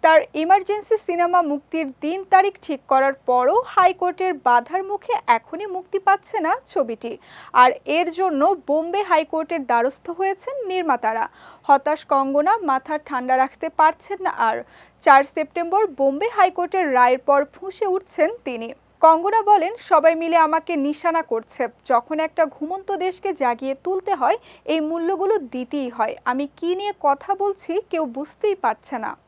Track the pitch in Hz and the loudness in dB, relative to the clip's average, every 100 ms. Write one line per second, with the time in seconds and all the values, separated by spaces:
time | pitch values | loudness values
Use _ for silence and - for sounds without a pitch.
0 | 330 320 - 294 320 392 381 415 403 440 | 6 4 4 -4 2 2 2 -6 -2 -4
1 | - 339 349 349 330 285 _ 320 294 262 | -2 -2 2 2 0 -4 _ -6 -6 -6
2 | 294 370 370 381 392 - - 285 _ 269 | -6 -6 2 2 2 -2 -10 -10 _ 0
3 | 269 269 - 247 247 403 508 - 370 370 | 2 -2 -2 0 2 2 0 2 2 2
4 | 359 - 370 302 254 240 240 349 381 403 | -4 -2 -4 -2 2 2 2 -6 -6 -8
5 | - 480 - 233 - 330 415 370 370 392 | -4 -6 0 0 0 -10 -8 -10 -6 -4
6 | 381 392 - 427 320 466 - - 240 226 | 0 0 0 -4 -2 -4 -4 -4 -4 -4
7 | 240 220 - - - 240 247 - - 302 | -10 -12 -18 -20 -2 4 4 4 -2 -2
8 | 349 330 381 285 311 370 - 302 330 381 | -2 -2 -2 2 0 0 -2 -2 0 -4
9 | 392 330 311 320 311 330 262 233 240 - | 0 0 0 -6 -4 -6 -2 0 0 -4
10 | - 339 381 392 - 554 427 370 330 247 | -14 -4 -4 -4 -8 -8 -6 -4 -2 -2
11 | 220 226 - _ - - - 277 277 302 | -2 -4 -6 _ -20 -18 2 2 2 -4
12 | - 277 269 277 311 453 349 262 - 302 | 0 0 0 0 0 0 0 -4 -4 -8
13 | - 269 254 254 269 - 320 - 311 330 | -6 -8 0 0 0 -2 -10 2 2 2
14 | - 392 370 - 226 117 - - - _ | -10 -6 -6 -2 -2 -2 -8 -20 -20 _
15 | - 269 285 - 302 - 339 381 427 277 | 6 6 6 -4 -6 -4 -2 0 0 0
16 | 277 277 427 415 370 370 349 381 330 254 | -2 0 -4 2 2 2 -4 -2 0 4
17 | 247 262 277 277 285 - 381 - 415 370 | 4 2 2 2 0 -8 -14 -6 -2 -2
18 | - - 320 480 - 240 226 - _ _ | -4 -2 -2 -2 -10 -8 -10 -14 _ _
19 | 320 320 359 453 403 415 339 466 - 330 | 4 6 2 0 4 2 2 -6 2 4
20 | 320 330 330 339 311 320 320 330 277 294 | 4 2 0 2 2 0 -2 -4 -4 -2
21 | - 330 - 226 220 - 247 _ - 247 | -2 -2 -2 -6 -8 -6 -6 _ 0 0
22 | 240 311 320 330 311 - 302 381 381 392 | 0 -4 -4 0 -2 -2 -8 -8 -6 -4
23 | 370 370 392 320 254 240 269 269 349 381 | -4 -4 -8 -2 -2 -2 -6 -6 -4 -6
24 | - 339 262 453 - - - 320 302 330 | -4 -2 0 -2 -6 -20 -4 -2 -2 -4
25 | 339 381 381 427 262 254 247 294 254 233 | -4 -2 0 -2 -4 -10 -8 -6 -8 -4
26 | 220 - - 254 285 _ 330 359 415 403 | -6 -4 -6 -4 -6 _ -4 -4 -4 -2
27 | 294 277 - 392 403 392 - 339 - 330 | 0 -2 -2 -2 -2 -4 -6 -6 -4 -6
28 | 302 233 302 - 427 392 240 220 - 247 | -4 -8 -12 -4 -4 -2 -2 -4 -8 -8
29 | 214 - | -8 -12